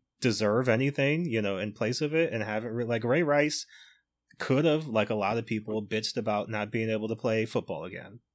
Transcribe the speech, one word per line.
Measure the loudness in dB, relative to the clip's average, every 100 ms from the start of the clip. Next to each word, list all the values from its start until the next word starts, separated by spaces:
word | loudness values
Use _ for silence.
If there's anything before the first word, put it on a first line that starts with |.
| _ _
deserve | 0 2 2 4 4
anything, | 4 2 2 2 2 0
you | 0
know, | 0 -2
in | -4
place | -2 -2 0
of | 0
it, | 2 0
and | 0
haven't | -2 -4 -4
re-, | -4 -2
like, | 0
Ray | 2 2
Rice | 4 4 2 -2 -8 -18 -20 _ _ _ _ -10
could | 0 4 4
have, | 2 2
like | 0 2
a | 2
lot | 0 0
of | -2
people, | -4 -2 -4 -2
bitched | -4 -2 -4
about | -2 -2 -2
not | -4 -2
being | -2 -2
able | -2 -2
to | -4
play | 0 0 0
football | -2 -4 -8 -8
again. | -12 -14 -18 _